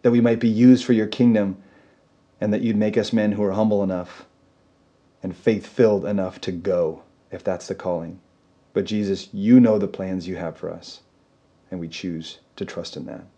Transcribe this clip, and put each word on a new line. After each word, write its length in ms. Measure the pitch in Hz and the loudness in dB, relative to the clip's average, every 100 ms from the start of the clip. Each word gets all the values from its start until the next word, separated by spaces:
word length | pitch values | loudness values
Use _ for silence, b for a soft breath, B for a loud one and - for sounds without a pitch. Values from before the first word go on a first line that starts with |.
that 100 | 123 | 4
we 100 | 120 | 4
might 180 | 117 113 | 2 2
be 100 | 120 | 0
used 360 | 110 123 127 | 6 6 6
for 80 | - | 4
your 140 | 113 107 | 0 0
kingdom, 500 | - 120 110 98 95 b b b b b b _ _ | 2 4 4 0 -4 b b b b b b _ _
and 140 | 104 | -2
that 80 | 107 | -2
you'd 140 | 117 | 0
make 220 | 104 107 110 | 0 0 0
us 160 | 104 | 0
men 180 | 113 107 | 0 0
who 120 | 101 | 0
are 100 | 101 | -2
humble 300 | 98 110 101 | 0 0 2
enough 420 | 95 90 90 - - _ _ _ _ _ _ _ _ _ | 0 -4 -8 -16 -20 _ _ _ _ _ _ _ _ _
and 120 | 92 | -12
faith-filled 720 | 87 - 107 - - 113 101 | -2 -2 -2 -4 2 4 4
enough 340 | 101 101 92 - | -2 -4 -4 -6
to 100 | - | -10
go, 500 | 90 98 90 80 80 - _ _ | -6 -2 0 -2 -4 -20 _ _
if 120 | 92 | -8
that's 240 | - 90 - | -6 -6 -8
the 80 | |
calling. 440 | 92 92 87 82 92 _ _ _ _ _ | -8 -6 -6 -8 -16 _ _ _ _ _
But 120 | - | -6
Jesus, 440 | 95 107 101 95 - | -4 -4 -2 -4 -6
you 260 | 101 104 127 | -4 6 8
know 200 | 117 107 | 8 4
the 80 | 98 | 0
plans 400 | - 95 92 87 | -6 -6 -6 -8
you 80 | |
have 200 | 87 85 | -8 -10
for 160 | 80 85 | -10 -12
us, 300 | 82 - - _ _ _ _ _ _ _ | -12 -18 -20 _ _ _ _ _ _ _
and 80 | 92 | -12
we 80 | 82 | -12
choose 520 | - 92 82 80 - _ | -10 -8 -8 -12 -20 _
to 100 | - | -14
trust 300 | 98 - 82 | -12 -10 -12
in 100 | - - | -14 -14
that. 160 | - - | -16 -20